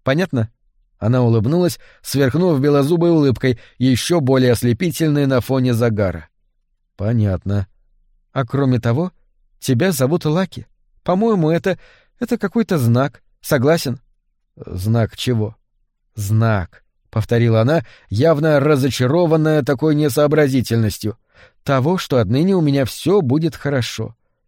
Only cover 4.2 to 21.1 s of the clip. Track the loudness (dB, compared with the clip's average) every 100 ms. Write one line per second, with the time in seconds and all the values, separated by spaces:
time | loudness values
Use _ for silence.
4.2 | 2 2 2 2 0 0 -2 -2 0 0
5.2 | 0 0 0 -2 0 0 0 0 -2 -4
6.2 | -14 _ _ _ _ _ _ -8 -4 0
7.2 | 0 -2 -4 -4 -4 _ _ _ _ _
8.2 | _ -8 -4 -2 0 0 0 -2 -4 _
9.2 | _ _ _ _ -2 0 0 0 0 0
10.2 | -2 -2 -4 -8 -20 _ _ _ -4 0
11.2 | 2 2 2 0 -2 -4 -8 _ _ -10
12.2 | -6 -4 -2 -2 0 0 2 2 0 -6
13.2 | _ _ -2 0 2 0 -2 -10 _ _
14.2 | _ _ _ -20 -14 -6 -2 0 0 -4
15.2 | -4 -2 -4 -8 _ _ _ _ _ -10
16.2 | -2 0 2 0 -4 _ _ _ _ -6
17.2 | -2 0 2 2 2 0 -4 -16 -8 0
18.2 | 2 2 2 2 2 2 0 0 0 2
19.2 | 2 2 2 0 0 -2 0 0 0 2
20.2 | 2 2 2 2 0 0 0 -2 -8